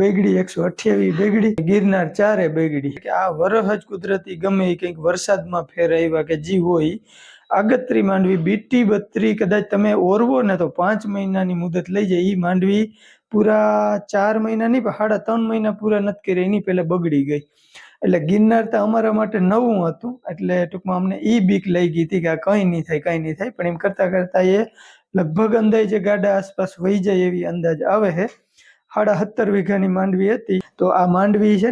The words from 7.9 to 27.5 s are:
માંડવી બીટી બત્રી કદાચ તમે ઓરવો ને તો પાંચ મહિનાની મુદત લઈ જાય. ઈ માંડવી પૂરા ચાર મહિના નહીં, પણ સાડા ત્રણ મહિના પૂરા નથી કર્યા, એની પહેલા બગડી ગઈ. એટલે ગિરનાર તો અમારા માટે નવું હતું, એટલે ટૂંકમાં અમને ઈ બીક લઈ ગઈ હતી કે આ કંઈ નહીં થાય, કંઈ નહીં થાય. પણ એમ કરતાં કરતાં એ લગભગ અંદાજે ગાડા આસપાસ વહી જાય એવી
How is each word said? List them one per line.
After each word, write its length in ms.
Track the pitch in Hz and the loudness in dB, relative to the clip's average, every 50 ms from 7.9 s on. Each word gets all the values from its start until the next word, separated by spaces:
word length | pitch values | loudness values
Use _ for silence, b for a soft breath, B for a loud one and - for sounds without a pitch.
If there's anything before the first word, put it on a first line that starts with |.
| 233 226 208 196 | 0 2 2 2
માંડવી 280 | 196 190 190 185 190 175 160 | 2 2 2 2 2 0 0
બીટી 400 | 180 208 214 - - - 247 240 202 | 0 -2 -2 -2 0 0 2 2 2
બત્રી 420 | 208 202 196 - _ 220 202 220 214 214 | 2 0 -2 -4 _ -2 0 0 0 0
કદાચ 260 | 226 180 202 208 208 - - | 0 0 0 0 -2 -2 -2
તમે 180 | 202 208 214 208 208 185 175 | 0 2 2 2 2 2 2
ઓરવો 260 | 196 214 240 240 269 254 | 2 2 2 2 2 2
ને 140 | 247 208 190 180 | 2 0 0 0
તો 60 | 175 151 - - | -2 -2 -2 -2
પાંચ 240 | 175 190 220 214 214 208 202 | 0 0 0 -2 -4 -6 -6
મહિનાની 440 | 202 196 190 190 190 190 185 180 175 170 | -6 -4 -2 -2 -2 -2 -2 -2 -4 -4
મુદત 260 | 180 165 180 160 175 185 | -4 -4 -4 -6 -4 -2
લઈ 120 | 202 208 190 | -2 0 0
જાય. 180 | 185 175 180 190 | 0 0 0 0
ઈ 100 | 202 180 175 | 0 0 0
માંડવી 380 | 175 185 185 180 196 202 208 220 214 b b b b b b b _ | 0 0 0 0 2 2 0 0 -2 b b b b b b b _
પૂરા 680 | - 208 208 214 214 214 214 214 214 208 208 208 208 202 202 - - | -2 0 2 4 4 2 2 2 2 0 0 0 -2 -2 -4 -4 -2
ચાર 200 | 202 196 214 220 220 220 | 0 0 2 0 0 -2
મહિના 260 | 220 226 220 226 226 | -2 -2 -2 0 0
નહીં, 140 | 240 262 226 | 0 0 0
પણ 120 | 214 - - | -2 -2 -2
સાડા 260 | 214 214 214 196 202 - | -2 0 0 -2 -2 -2
ત્રણ 160 | 226 233 226 220 | -2 -2 -2 -2
મહિના 260 | 226 226 214 214 202 208 | -2 -2 -2 -2 -4 -2
પૂરા 200 | 214 214 214 202 202 | -2 0 0 0 0
નથી 200 | 202 196 202 _ - | -2 -4 -6 _ -2
કર્યા, 200 | 185 180 180 190 | 0 0 0 0
એની 140 | 208 208 - - | 0 -2 0 0
પહેલા 200 | 185 180 175 160 | -2 0 0 0
બગડી 340 | 180 185 170 170 147 143 139 139 | -2 -2 0 0 0 0 0 0
ગઈ. 120 | 147 147 147 B B B B B B B B B B B - | -2 -4 -6 B B B B B B B B B B B 0
એટલે 160 | 190 180 175 147 156 | 0 0 0 2 2
ગિરનાર 340 | 196 208 214 220 226 226 220 220 | 2 4 4 4 4 2 0 0
તો 60 | - 220 202 | -2 0 0
અમારા 280 | 214 220 226 220 220 214 214 | 0 0 0 0 0 0 0
માટે 180 | 220 196 190 208 180 185 | -2 -2 0 0 2 2
નવું 280 | 202 226 247 240 220 190 175 165 | 2 2 2 2 0 0 0 -2
હતું, 260 | 156 - - 240 247 - _ 180 | -4 -6 -10 -12 -12 -12 _ -14
એટલે 240 | 175 160 190 180 180 180 175 165 | -10 -6 -4 -2 0 0 -2 -4
ટૂંકમાં 280 | - 185 - 190 185 180 | -6 -10 -6 -4 -4 -2
અમને 180 | 185 190 190 190 - 214 | -2 -2 -4 -4 -2 0
ઈ 80 | 226 233 190 185 | 2 2 2 2
બીક 180 | 202 196 190 196 175 | 2 0 0 0 0
લઈ 160 | 175 175 175 156 170 | 0 0 0 0 -2
ગઈ 100 | 165 160 | -2 0
હતી 160 | 196 185 165 | -2 -2 0
કે 80 | 165 160 | 0 -2
આ 60 | 160 - | -2 0
કંઈ 200 | 190 202 214 196 180 | 0 0 2 2 0
નહીં 160 | 175 165 156 - | 0 -2 -4 -4
થાય, 160 | 160 151 147 | -6 -4 -2
કંઈ 160 | 180 170 165 160 | -2 -4 -4 -4
નહીં 120 | 156 156 - | -6 -6 -6
થાય. 140 | 190 254 - - | -8 -8 -6 -6
પણ 140 | 180 175 | -6 -6
એમ 60 | 170 170 - | -4 -2 -4
કરતાં 260 | 202 190 - 196 180 185 | -4 -2 -2 -2 0 0
કરતાં 340 | 185 180 180 - 190 185 185 190 | -2 -2 0 0 2 2 4 2
એ 100 | 202 226 - B B B B B B B _ _ 185 | 2 0 -2 B B B B B B B _ _ -2
લગભગ 440 | 180 156 156 190 220 220 214 226 | -2 0 0 0 0 2 2 2
અંદાજે 380 | 220 220 214 226 220 190 208 214 180 202 | 2 2 2 2 2 0 0 -2 0 0
ગાડા 260 | 208 202 185 202 196 196 | 0 0 2 0 0 0
આસપાસ 400 | 190 - - - 190 185 - - 170 | -2 -4 -6 -6 -6 -6 -6 -4 -2
વહી 180 | 190 202 202 180 208 | 0 0 2 2 2
જાય 200 | 196 185 180 180 | 2 2 2 0
એવી 160 | 180 180 180 170 | 0 -2 -4 -4